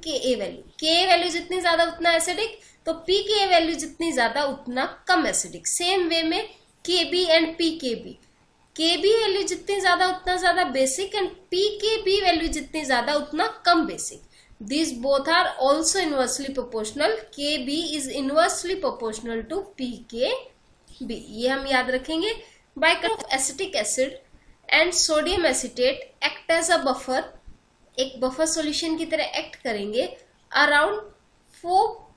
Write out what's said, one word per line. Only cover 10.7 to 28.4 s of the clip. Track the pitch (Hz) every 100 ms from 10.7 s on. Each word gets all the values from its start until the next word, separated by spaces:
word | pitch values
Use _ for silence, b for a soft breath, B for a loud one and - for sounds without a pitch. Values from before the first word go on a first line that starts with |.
basic | 262 262 311 392 415
and | 370 - -
पीकेबी | 359 415 427 427 440 392 392
वैल्यू | 381 330 320
जितनी | 302 277 311
ज़्यादा | 285 247 233
उतना | 294 294 302 440 - 349
कम | 339 294
basic। | 160 - - - b b b
These | 208 285 311 247
both | 254 277 277
are | 339 359 -
also | 262 302 330 392
inversely | 339 277 247 - 269
proportional। | 262 233 226 214 277 320 440 -
केबी | - 285 302 254 294 339 302
is | 262 277
inversely | 269 302 349 - 349 320
proportional | 277 - 226 220 240 226 220
to | 349 392 -
पीकेबी। | 254 214 - 233 285 523 - _ _ _ _ - 254 233 - 214
ये | 247
हम | 269 269
याद | 269 247
रखेंगे। | 254 262 320 403 453 B B B -
By | 311 349 339
of | 440 - 269
acetic | - - 392 240
acid | 214 - 269 - - b b b -
and | 294 339
sodium | 349 - 302 311 370 330
acetate | 262 240 - 247 277 - _ 294
act | - - 330
as | 339
a | 339 269
buffer, | 262 - 254 - - - - _ _ _ -
एक | 269 254
बफर | 262 262